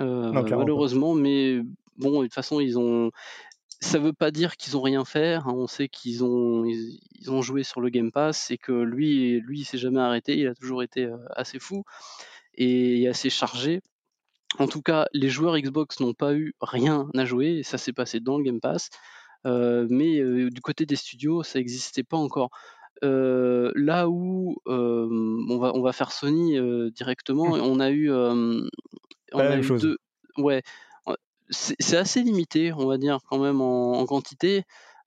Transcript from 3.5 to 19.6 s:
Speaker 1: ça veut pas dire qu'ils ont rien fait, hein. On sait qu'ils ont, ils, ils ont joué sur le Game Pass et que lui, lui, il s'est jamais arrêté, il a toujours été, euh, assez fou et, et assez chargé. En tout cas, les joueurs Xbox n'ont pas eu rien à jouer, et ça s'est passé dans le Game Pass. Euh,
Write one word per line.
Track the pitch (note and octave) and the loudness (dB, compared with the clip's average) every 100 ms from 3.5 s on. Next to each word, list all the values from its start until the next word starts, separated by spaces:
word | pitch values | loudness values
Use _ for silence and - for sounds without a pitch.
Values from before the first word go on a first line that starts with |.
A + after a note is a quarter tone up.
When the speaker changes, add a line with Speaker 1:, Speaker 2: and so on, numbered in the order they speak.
| - _ - | -20 _ -10
Speaker 1:
ça | - D#3+ | -2 2
veut | D3+ | 2
pas | D3+ D#3 | 2 0
dire | D3+ E3+ - | 0 -2 -4
qu'ils | - C#3 | -6 -2
ont | |
rien | C3 C3+ | 2 2
fait, | C3 D3+ D#3+ | 0 0 0
hein. | E3 C3 | 0 -2
On | B2+ B2 | -4 -4
sait | - C#3 | -4 -6
qu'ils | - B2 A#2 | -6 -8 -2
ont, | B2 B2 A#2+ A#2 | 0 2 2 0
ils, | A2+ A#2 A2+ C3 _ - | 0 -4 -8 -14 _ -16
ils | - | -4
ont | C3 | -2
joué | B2+ C3+ | -2 -2
sur | C3 - | -4 -2
le | B2 | 0
Game | A#2+ A#2 | 2 0
Pass | C#3 D3+ D3+ - | 2 0 -2 -4
et | B2 | -6
que | - | -2
lui, | A#2+ A#2 A#2+ D3+ C#3 B2 A#2+ | 0 0 0 2 2 2 0
lui, | A#2 D3 | -2 -8
il | |
s'est | C3+ B2+ | -8 -6
jamais | B2+ C3 | -2 0
arrêté, | B2+ A#2+ - D3 | 0 0 0 0
il | C3+ | 0
a | A#2+ | -4
toujours | B2+ B2+ | -6 -6
été, | A#2+ C3 | -4 -4
euh, | B2 A#2 A#2+ - | -4 -6 -10 -10
assez | C3 C3 | -10 -12
fou | - G3 - - - - - - _ | -10 -10 -10 -16 -20 -20 -20 -20 _
et, | - B2+ B2 B2 B2 | -2 2 4 4 4
et | B2 | 2
assez | B2 C3 | 0 -2
chargé. | - B2+ A#2+ C3+ F3 - _ _ _ _ _ - - | -2 -2 -2 -2 -4 -6 _ _ _ _ _ -8 0
En | C3+ | 0
tout | D#3+ | 0
cas, | D3 D#3+ D3+ | 0 2 2
les | C#3+ C3+ | 2 0
joueurs | B2+ E3 D#3+ | 2 2 2
Xbox | C3+ C#3+ D3+ - | 0 -2 -2 -2
n'ont | B2 | -2
pas | A#2 C#3+ | 0 0
eu | D3 D#3 - | 0 -2 -6
rien | - A#2+ C#3 D3+ C#3 C3 | -4 0 2 2 0 -2
à | |
jouer, | B2+ B2 D3 E3 | 0 2 2 0
et | |
ça | C3+ B2+ | -4 -6
s'est | - | -6
passé | A#2+ B2 A#2 | -4 -4 -4
dans | A#2+ C#3+ | -2 0
le | |
Game | C3+ A#2 | 0 0
Pass. | C3 E3+ - - - - - - C3 | -2 -4 -6 -14 -20 -20 -20 -8 -2
Euh, | B2 | 2